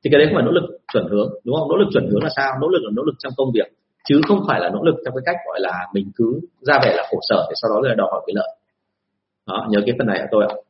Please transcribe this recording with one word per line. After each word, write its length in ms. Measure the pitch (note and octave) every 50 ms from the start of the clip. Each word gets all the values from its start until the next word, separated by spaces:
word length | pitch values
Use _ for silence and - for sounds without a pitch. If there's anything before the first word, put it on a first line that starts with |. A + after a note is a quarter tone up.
| _
Thì 60 | -
cái 80 | D3 C#3+
đấy 80 | D3+
không 80 | D#3 -
phải 80 | D#3 A#2+
nỗ 60 | A2
lực 160 | F3 - - - - - _ - -
chuẩn 120 | A2 F#2 -
hướng, 180 | G#2 G2+ G#2 - - - _
đúng 100 | A#2 C3+
không? 140 | D#3+ D#3 C#3+
Nỗ 60 | E3
lực 140 | F#3+ G3+ - -
chuẩn 160 | - - -
hướng 120 | G#2 G#2 D#3
là 60 | D3+ -
sao? 160 | C#3 C3+ C3+ C3 C3
Nỗ 60 | D3
lực 140 | E3 F#3+ E3+ A#2+
là 60 | G#2 G#2
nỗ 60 | A#2 D3
lực 120 | D#3 - _
trong 140 | - C3 B2+
công 140 | - C3+ C3 A2+
việc, 120 | A2 F#2+ - _ _ _ _ _ _ _
chứ 140 | - C#3+ D3+ D#3
không 120 | - G3+ F#3+ -
phải 120 | - B2 F#2
là 100 | F2 E2+
nỗ 140 | - D#3 D#3+
lực 120 | E3+ - - -
theo 60 | C3 B2
cái 80 | C3 B2+
cách 100 | E3+ F3 E3+ -
gọi 120 | - - -
là 140 | F#2+ F2+ F2+ F2+ F2+ F2+ -
mình 180 | G2 G2 G2+ -
cứ 240 | - A#2 A2+ C3 D#3 E3+ - _ _
ra 180 | - C#3 C#3+ C3 G#2+
vẻ 100 | - -
là 60 | - - -
khổ 80 | - - - -
sở 160 | G#2+ - - -
để 40 | - -
sau 80 | - A2
đó 100 | A2 G#2+ C3+
rồi 120 | C3 A2+
đòi 120 | G#2+ G2 F#2
hỏi 100 | F#2+ - -
cái 60 | - F#2+
lợi. 160 | G#2 - - - _ _ _ _ _ _ _ _ _ _ _ _ _ _ _ _ _ _
Đó, 200 | - F#2 A2 A2+ A2
nhớ 100 | G#2+ G#2 G#2
cái 100 | A#2+ A#2+
phần 100 | - G#2+
này 120 | G#2+ F#2+ F#2
của 60 | - -
tôi 120 | - G#2+ G#2 G#2+
ạ. 40 | - - _